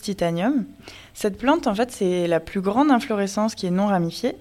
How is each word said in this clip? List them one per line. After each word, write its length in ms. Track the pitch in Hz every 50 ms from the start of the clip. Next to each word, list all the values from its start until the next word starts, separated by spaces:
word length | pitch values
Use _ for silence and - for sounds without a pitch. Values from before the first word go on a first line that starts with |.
titanium. 640 | - - 190 - 175 170 170 170 185 240 302 254 190 - - - - - - - - - -
Cette 240 | - - 208 196 -
plante, 300 | 240 262 302 339 285 240
en 80 | 202
fait, 160 | 190 254 247
c'est 340 | - - 202 180 180 180 175
la 140 | 170 165 160
plus 220 | 160 - - 196
grande 280 | 185 196 208 247 294 302
inflorescence 640 | 269 233 - - 220 202 196 196 202 208 214 226 -
qui 140 | - - 180
est 40 |
non 160 | 180 185 202 208
ramifiée, 480 | 196 180 170 165 165 - - 254 - -